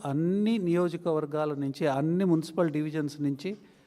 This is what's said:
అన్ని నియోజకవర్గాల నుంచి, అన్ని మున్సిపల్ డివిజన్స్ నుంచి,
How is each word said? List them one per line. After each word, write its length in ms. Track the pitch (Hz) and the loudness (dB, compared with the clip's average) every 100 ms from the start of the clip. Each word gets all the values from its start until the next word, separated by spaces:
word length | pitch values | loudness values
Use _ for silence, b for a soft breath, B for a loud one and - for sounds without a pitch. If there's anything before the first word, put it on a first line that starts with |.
అన్ని 540 | 143 139 170 196 214 226 | -2 0 0 2 2 2
నియోజకవర్గాల 960 | 175 170 175 165 175 156 151 151 151 | 2 2 2 0 -2 -2 -2 -2 -2
నుంచి, 320 | 143 139 135 156 | -2 -4 0 0
అన్ని 380 | 135 156 175 | 2 2 2
మున్సిపల్ 460 | 196 160 160 - 170 | 4 2 2 0 0
డివిజన్స్ 500 | 151 151 156 147 143 | 0 -2 -2 -4 -2
నుంచి, 380 | 143 139 185 208 B B | -2 -2 -6 -8 B B